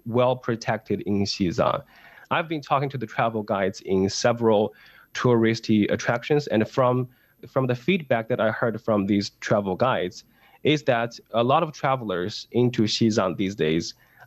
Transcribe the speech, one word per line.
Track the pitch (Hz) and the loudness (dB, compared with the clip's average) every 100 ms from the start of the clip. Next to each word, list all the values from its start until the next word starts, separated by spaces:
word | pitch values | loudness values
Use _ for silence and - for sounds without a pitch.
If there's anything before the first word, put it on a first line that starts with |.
| 113 | -2
well | 123 123 127 | 2 2 0
protected | - 113 - 110 - 101 | -4 -4 -4 -4 -4 -4
in | 92 101 98 | 0 0 0
Xizang. | - 90 - 73 - - - - - - | 0 0 2 0 0 -6 -20 -20 -18 -4
I've | 156 165 | -4 -2
been | 156 | -6
talking | 135 139 139 | -2 -2 -2
to | 127 | -6
the | 110 | -6
travel | - 117 110 | -2 -2 -2
guides | 104 98 95 - | -2 -2 -2 -4
in | - 95 95 | -2 2 2
several | - 123 117 113 104 107 - - - _ | 2 0 2 4 4 2 -4 -20 -20 _
touristy | - 127 117 113 113 - 107 98 | -2 2 4 2 0 2 2 4
attractions, | 107 - 120 - 147 - | 0 0 -2 0 -2 0
and | 110 107 | 0 0
from, | 135 127 127 123 _ _ _ - | 2 2 2 -2 _ _ _ -6
from | 135 127 | -2 0
the | 123 | 0
feedback | - 190 143 117 113 | 0 0 0 -2 0
that | 120 | 0
I | 107 | 0
heard | - 120 107 | 0 -2 -2
from | - 104 98 | 0 0 2
these | 101 98 - | 0 0 -6
travel | - 107 98 92 | -2 0 0 0
guides | 127 98 90 - - _ _ _ | 0 0 -4 -8 -20 _ _ _
is | 135 151 | 0 0
that | - 117 117 - - | 0 0 -2 -8 -4
a | 113 | 0
lot | 123 151 | 2 2
of | 160 | 0
travelers | - 139 131 107 90 98 - - | -2 -2 -2 -2 -4 -4 -8 -4
into | 117 123 117 | 0 2 2
Xizang | 107 - 113 107 92 82 | 0 2 2 2 0 -2
these | 95 101 | -4 -2
days, | 78 82 82 - _ _ | 0 0 -4 -12 _ _